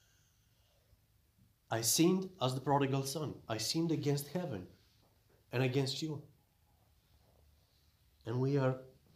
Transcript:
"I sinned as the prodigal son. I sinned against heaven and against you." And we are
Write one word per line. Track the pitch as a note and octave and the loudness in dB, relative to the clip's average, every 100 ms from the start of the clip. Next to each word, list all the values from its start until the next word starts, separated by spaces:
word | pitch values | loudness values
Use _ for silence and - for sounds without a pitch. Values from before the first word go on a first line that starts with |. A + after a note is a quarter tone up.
| _ _ _ _ _ _ _ _ _ _ _ _ _ _ _ _ - | _ _ _ _ _ _ _ _ _ _ _ _ _ _ _ _ -6
"I | A2+ | -2
sinned | A#2 - E3+ F#3 F#3+ - | 2 6 6 4 -2 -2
as | C3 | -2
the | C3 | 0
prodigal | D3 C#3 C3+ C#3 | 2 2 4 0
son. | C3+ D#3+ C3+ - - | -2 -4 -6 -8 -6
I | A2 | -4
sinned | - E3 E3 | -2 0 0
against | D3 C#3+ C#3+ - | 0 0 0 -2
heaven | F3+ D#3+ G2+ F2+ - _ _ _ _ _ _ - | -6 -6 -8 -10 -20 _ _ _ _ _ _ -8
and | B2 | -2
against | C3 C#3 C3 - | 0 0 -2 -4
you." | D#3 C#3+ - _ _ _ _ _ _ _ _ _ _ _ _ _ _ _ _ _ _ _ A2+ | -6 -8 -12 _ _ _ _ _ _ _ _ _ _ _ _ _ _ _ _ _ _ _ -4
And | B2 | -2
we | C3+ C#3+ | 2 2
are | C3 B2+ - - _ | 2 0 -10 -20 _